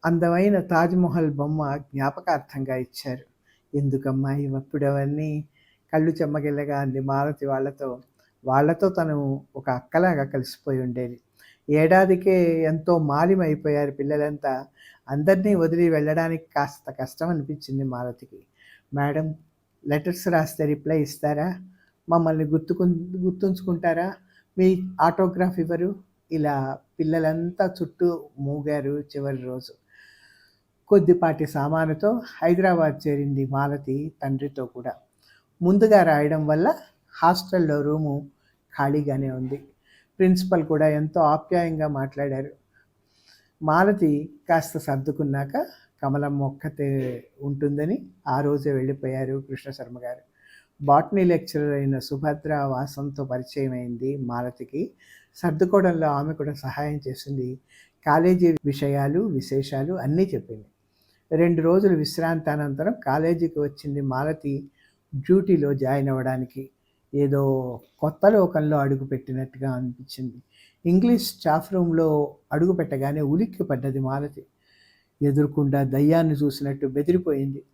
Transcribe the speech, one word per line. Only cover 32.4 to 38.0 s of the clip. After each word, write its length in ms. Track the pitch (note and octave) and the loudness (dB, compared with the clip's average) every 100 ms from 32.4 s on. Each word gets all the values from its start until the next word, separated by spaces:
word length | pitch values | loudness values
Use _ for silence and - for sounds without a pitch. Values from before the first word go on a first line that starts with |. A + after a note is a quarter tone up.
హైదరాబాద్ 640 | E3 F3 F#3+ F3 F3+ C#3 D#3+ | 0 2 2 4 2 0 -4
చేరింది 380 | C#3+ C#3+ C#3 C3+ | -2 -2 -2 -2
మాలతి 640 | C3+ C#3+ C#3+ C#3 C3+ D3+ - | -2 -2 -4 -4 -6 -6 -8
తండ్రితో 420 | C#3 C3+ C#3 C#3 B2 | -6 -4 -6 -8 -10
కూడా. 260 | B2+ B2 - _ _ _ _ _ _ | -10 -12 -12 _ _ _ _ _ _
ముందుగా 420 | F3 G3 A3 G#3 | 2 6 8 8
రాయడం 440 | E3+ D3 D3 D#3 D3+ | 6 4 2 0 2
వల్ల 260 | D3+ G3 E4 - _ _ - | 2 2 0 -6 _ _ 0
హాస్టల్లో 580 | E3 F3+ F#3 F#3 D#3+ D3 | 2 2 0 0 2 0
రూము 460 | C#3+ D3+ | 0 0